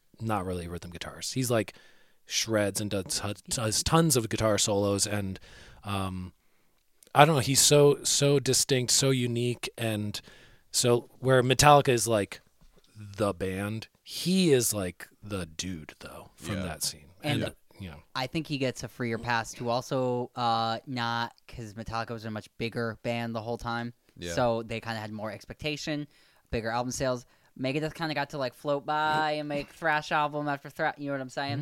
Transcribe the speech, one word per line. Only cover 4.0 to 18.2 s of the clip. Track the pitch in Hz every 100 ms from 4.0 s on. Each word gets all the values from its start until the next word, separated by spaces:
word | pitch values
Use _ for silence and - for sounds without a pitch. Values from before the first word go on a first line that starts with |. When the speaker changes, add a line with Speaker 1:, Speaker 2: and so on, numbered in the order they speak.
| 165 127
Speaker 1:
of | 110
guitar | 110 110 104
solos. | - 101 101 101 -
And, | 104 98 92 - - - -
um, | 104 98 95 92 90 - _ _ _ _ _ _ -
I | 131
don't | 147
know. | 147
He's | 113 131
so, | - 147 143 143
so | - - 143 143
distinct, | 131 123 - 131 120
so | - 135
unique. | 131 120 117 123 120 - -
And | 117 107 104 - - - - - _
so | - 123 120 - -
where | 127 131
Metallica | 123 131 147 143 135
is, | 120 113
like, | 110 98 - _ _ - - _ 107
the | 104 98 -
band, | 90 95 92 101 110 - _
he | - - 170 190 175
is, | 131 113
like, | 104 92 - - _
the | 104 101 82
dude, | 78 90 85 73 -
though, | - - - -
from | - 76
Speaker 2:
Yeah. |
Speaker 1:
that | - 76
scene. | - 76 - -
Speaker 3:
And | 151 113
Speaker 1:
And, | - - _ -
you | 95
know. | 71 -
Speaker 3:
I | 131